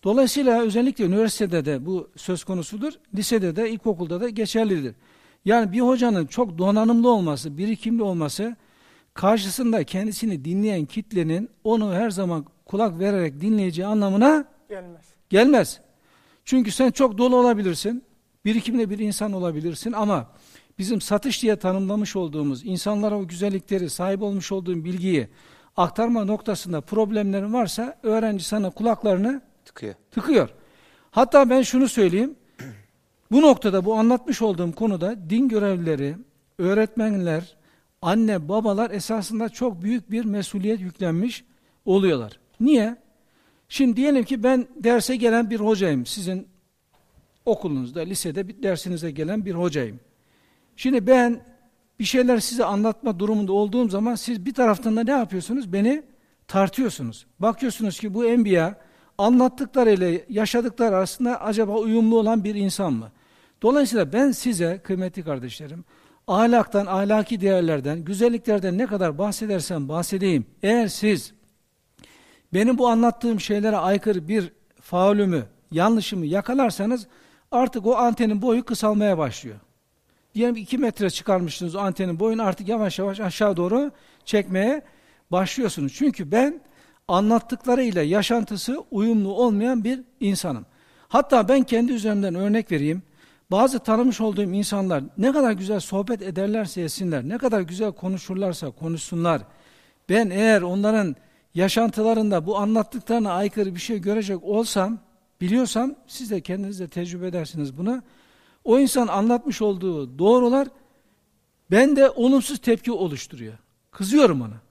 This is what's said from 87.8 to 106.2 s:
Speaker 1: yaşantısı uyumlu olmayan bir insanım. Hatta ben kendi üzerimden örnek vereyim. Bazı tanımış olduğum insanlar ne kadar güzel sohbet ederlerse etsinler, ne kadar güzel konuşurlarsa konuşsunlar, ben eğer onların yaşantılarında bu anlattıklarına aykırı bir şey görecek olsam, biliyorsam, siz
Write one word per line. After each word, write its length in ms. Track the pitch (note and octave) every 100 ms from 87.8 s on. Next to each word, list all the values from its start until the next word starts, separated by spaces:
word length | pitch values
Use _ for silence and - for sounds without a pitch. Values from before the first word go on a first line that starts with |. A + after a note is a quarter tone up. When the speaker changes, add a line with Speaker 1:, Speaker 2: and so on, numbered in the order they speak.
| B3 F3+
Speaker 1:
yaşantısı 800 | D3 G3 G3+ A#3 G#3+ G3+ - C#4 -
uyumlu 440 | B3+ A3+ A3+ G3
olmayan 500 | G3+ B3 G3+ A#3 B3+
bir 160 | G#3+ B3+ B3+ _
insanım. 460 | G3+ F#3+ F3+ B2 - _ _ _ _
Hatta 400 | B3 C#4+ B3+ G3+
ben 140 | C4+
kendi 300 | B3+ A#3 A#3+
üzerimden 420 | B3 G#3+ G3+ G3
örnek 380 | E3+ G3+ G#3+ G#3+
vereyim. 300 | D#3+ D3 F3 - _ _ _ _
Bazı 280 | F#3+ C4 C4
tanımış 420 | - A3 B3+ G#3
olduğum 320 | A3 G3 G3+
insanlar 520 | F#3+ G3+ G3+ F#3+ D#3 C3+ -
ne 140 | A3+
kadar 200 | C#4+ B3+
güzel 280 | G3+ F#3+ G#3
sohbet 420 | - F#3+ G3+ A3+
ederlerse 600 | F#3+ F#3 G3 A3 G3 F#3
etsinler, 460 | E3 - F#3 D3+ B2
ne 100 | A#3
kadar 220 | B3+ G#3+
güzel 320 | E3+ F3+ G#3+
konuşurlarsa 800 | - F#3 F#3+ - F#3 G3 E3+ D3
konuşsunlar, 720 | - E3 E3 - E3+ E3+ D#3 G#2 _ _ _ _ _ -
ben 220 | G3 A3
eğer 320 | F#3 A3 G#3+
onların 540 | F3 F#3+ G#3 A3 F#3+ C3+ _ _ _
yaşantılarında 920 | E3+ F#3 A3+ A3+ - G#3+ A3 G#3+ F#3 D#3+
bu 120 | G3+
anlattıklarına 760 | G3+ A3 G#3+ B3 - A#3 G#3+
aykırı 420 | F3+ G3+ A3 G3
bir 60 | F3
şey 180 | - G#3+
görecek 460 | F3+ G#3+ G3+ F#3
olsam, 540 | E3+ G#3 A3+ G3+ F#3+ A3+ _ _ _ _
biliyorsam, 540 | F3+ A#3 B3+ A3 C4 D4 _
siz 240 | -